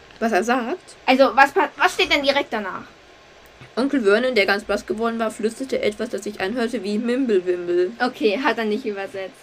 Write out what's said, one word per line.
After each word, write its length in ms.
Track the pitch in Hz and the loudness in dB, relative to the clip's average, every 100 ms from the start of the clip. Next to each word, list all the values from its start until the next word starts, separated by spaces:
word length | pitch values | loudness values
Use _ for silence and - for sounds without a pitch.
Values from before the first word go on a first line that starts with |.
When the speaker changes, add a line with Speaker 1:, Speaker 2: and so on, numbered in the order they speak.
| - - | -20 -6
Speaker 1:
Was 140 | 226 | -2
er 100 | 196 | 0
sagt? 540 | 220 254 185 359 - - - | 0 0 -2 -6 -10 -6 0
Speaker 2:
Also, 240 | 262 - | 4 6
was 180 | 233 277 | 6 4
pa-, 160 | - 302 - | 4 0 2
was 180 | 349 | 0
steht 180 | - 381 | 2 2
denn 100 | 311 | 2
direkt 300 | 277 277 285 | 2 0 0
danach? 300 | 226 202 175 - - - - - - - - - - | -4 -6 -10 -14 -20 -20 -20 -20 -20 -20 -20 -10 -4
Speaker 1:
Onkel 260 | 269 285 | 0 2
Vernon, 320 | 202 208 254 | 4 4 2
der 100 | 240 | 2
ganz 200 | 196 202 | 2 0
blass 200 | - 202 | 0 -4
geworden 340 | - 214 233 226 | -2 -4 -2 -2
war, 120 | 220 | -4
flüsterte 500 | 220 220 220 269 233 | -2 -4 -4 -4 -2
etwas, 280 | - 208 220 | -2 -2 -6
das 140 | 196 | -6
sich 160 | 208 208 | -8 -6
anhörte 420 | 190 247 226 240 | -4 -2 -2 -4
wie 160 | 190 208 | -2 -2
Mimblewimble. 960 | 240 247 262 202 180 180 175 175 180 - | 0 0 2 2 2 -2 0 0 0 0
Speaker 2:
Okay, 340 | 247 254 226 202 | -4 0 0 0
hat 160 | 269 226 | 0 0
er 60 | |
nicht 200 | 220 208 | 0 -2
übersetzt. 520 | 247 196 196 190 190 - | -4 -8 -8 -10 -12 -14